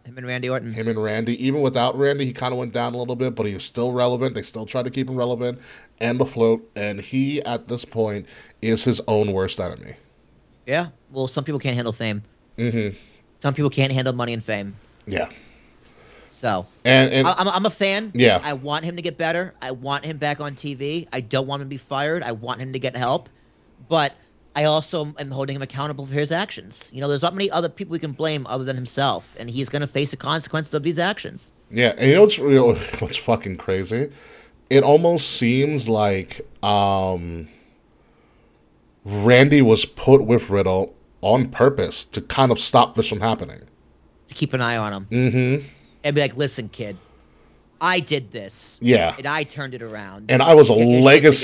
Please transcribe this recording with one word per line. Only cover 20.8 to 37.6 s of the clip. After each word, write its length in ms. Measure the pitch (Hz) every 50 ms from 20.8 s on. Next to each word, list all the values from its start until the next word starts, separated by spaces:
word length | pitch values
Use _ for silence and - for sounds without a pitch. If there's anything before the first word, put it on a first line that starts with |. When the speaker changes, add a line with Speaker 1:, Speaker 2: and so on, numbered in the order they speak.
| 135 143 156 170 - -
Speaker 1:
I 80 | - 131
don't 260 | 120 107 131 135 135
want 160 | 135 139 139
him 60 | 139 135
to 20 |
be 60 | 143
fired. 460 | 131 - - 143 135 143 151 165 175
I 100 | 127 120
want 280 | 117 107 117 123 123 107
him 120 | 131 131
to 60 | 131 131
get 180 | 127 127 123
help. 320 | 123 127 120 143 180 - - _ _ _ _ _ _ _ _ _ _ 127 -
But 260 | 165 160 143 139 - _ _ _ _ _ _ _ -
I 80 | 147 151
also 420 | 151 151 156 151 - - 160 151 147 151 -
am 100 | 143 139
holding 240 | 131 135 135 135 135
him 80 | 139
accountable 420 | 139 - - 135 143 151 143 135 139
for 80 | 135 135
his 180 | 147 151 147
actions. 580 | 165 175 208 208 - - - 98 - - - -
You 80 | - 131
know, 60 | 139 143
there's 140 | 143 135
not 120 | 160 170 185
many 140 | 190 202 -
other 180 | - 170 170 156
people 240 | - - 196 160
we 60 | 165 160
can 120 | 165 151
blame 320 | 127 - 160 156 156 143 127 -
other 160 | 123 131 131
than 100 | 135 131
himself, 640 | 127 123 117 - 139 139 135 101 85 - - - -
and 100 | 113 120
he's 180 | 117 135 135 -
gonna 180 | - 147 147
face 240 | 139 - 139 147 139
the 40 | 139
consequences 560 | - - 139 156 165 147 - - 156 151 - -
of 80 | 151
these 160 | 139 170 160 160
actions. 540 | 170 190 208 - - - - - - - _ _ _ -
Speaker 2:
Yeah, 220 | 113 117 123 110 - -
and 100 | 123 135
you 60 | 151
know 60 | 185
what's 160 | 208 208 - 156
real, 360 | 135 143 139 135 123 117 107
<laughs> 240 | - - - - -
what's 180 | 113 - - -
fucking 400 | - - 113 110 - 98 92 87
crazy? 520 | - - 95 95 95 87 110 120 147 143 - - - - - - - _ _ _ _ -
It 120 | 131 139
almost 500 | 139 139 147 160 170 170 175 156 - - -
seems 540 | - 123 117 123 131 139 151 151 139 110 113
like, 500 | 113 107 104 101 98 95 87 - - - - - - - -
um, 840 | 104 104 101 101 98 98 95 95 92 92 87 85 85 85 82 78 - - _